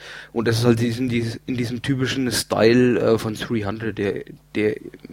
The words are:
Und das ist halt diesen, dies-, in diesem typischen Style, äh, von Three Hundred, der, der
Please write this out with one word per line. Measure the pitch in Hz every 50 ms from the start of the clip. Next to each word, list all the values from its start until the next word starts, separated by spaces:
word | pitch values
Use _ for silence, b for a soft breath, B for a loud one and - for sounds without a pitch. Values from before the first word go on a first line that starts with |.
| B B B B B B B
Und | 117 110
das | 117 113 113
ist | 120
halt | 123 117 113
diesen, | 120 120 113 120 131 127
dies-, | 117 117 117 113 113 - -
in | - 131
diesem | 120 123 110 123 117 -
typischen | 135 139 127 131 117 104 135 131 123
Style, | 107 104 - - - 98 107 113 120 123 123 123 117 -
äh, | - 113 113 107
von | 110 110 107
Three | 104 - - 123 113 101
Hundred, | 98 107 110 113 110 101 107
der, | 101 98 90 - - - - - _ _ -
der | 107 107 104 - - - - - - - -